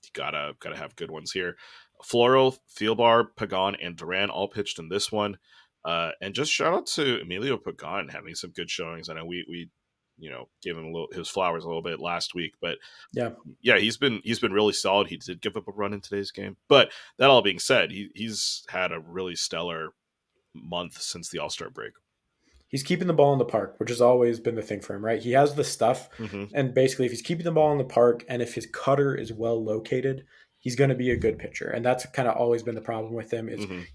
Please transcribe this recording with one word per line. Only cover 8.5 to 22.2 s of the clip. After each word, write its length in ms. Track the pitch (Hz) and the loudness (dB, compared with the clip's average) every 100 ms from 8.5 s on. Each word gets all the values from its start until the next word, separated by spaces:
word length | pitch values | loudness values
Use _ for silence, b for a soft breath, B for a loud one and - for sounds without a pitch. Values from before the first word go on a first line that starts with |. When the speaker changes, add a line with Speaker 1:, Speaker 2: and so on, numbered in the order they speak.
Speaker 1:
good 180 | 87 85 | -10 -8
showings. 400 | - 82 82 82 | -8 -8 -10 -12
I 40 | 80 | -12
know 100 | 82 | -8
we, 200 | 90 - | -10 -10
we, 200 | 85 85 _ _ _ _ _ | -12 -14 _ _ _ _ _
you 120 | 78 | -14
know, 180 | 64 62 _ | -14 -16 _
gave 160 | - 82 | -10 -8
him 80 | 80 | -8
a 60 | |
little, 160 | 82 80 | -8 -8
his 140 | 92 80 | -10 -6
flowers 340 | 98 92 85 | 0 0 0
a 40 | 82 | -4
little 140 | 82 | -6
bit 180 | 85 80 | -6 -6
last 340 | 87 87 - 87 | -6 -4 -6 -6
week, 180 | 82 - | -8 -6
but 160 | 85 - B B B | -8 -8 B B B
Speaker 2:
Yeah. 180 | 120 117 113 78 - | -6 -6 -8 -20 -2
Speaker 1:
yeah, 160 | 117 104 | 4 4
he's 180 | 107 - | 4 0
been, 240 | 139 107 | 0 -2
he's 160 | 107 113 | -4 -2
been 140 | 113 | 0
really 200 | 98 107 | 2 2
solid. 340 | 95 98 98 98 | 2 2 2 2
He 100 | 87 | -4
did 240 | - 90 | -12 -8
give 140 | 107 107 | -6 -8
up 100 | 98 | -10
a 40 | |
run 220 | 101 101 | -8 -6
in 80 | 101 | -6
today's 300 | - 101 98 | -8 -8 -6
game, 240 | - 98 95 - | -8 -12 -6 4
but 220 | 139 113 B B - | 6 6 B B 4
that 120 | 135 | 8
all 120 | 127 | 8
being 180 | 101 87 | 6 0
said, 320 | - 123 80 | 2 2 2
he, 180 | 95 101 - | -4 -12 -8
he's 480 | 113 104 - - - | -8 -4 -6 -6 -6
had 220 | 92 90 | -4 -2
a 60 | 85 | -4
really 360 | 80 90 92 85 | -8 -8 -6 -6
stellar 540 | - 85 87 82 80 _ _ _ _ _ _ | -6 -4 -4 -6 -8 _ _ _ _ _ _
month 480 | - 71 87 87 - | -18 -8 -8 -8 -10
since 280 | - 87 82 | -10 -10 -10
the 100 | 80 | -8
All-Star 300 | 73 - - | -6 -8 -10
break. 240 | - 57 _ _ _ | -12 -14 _ _ _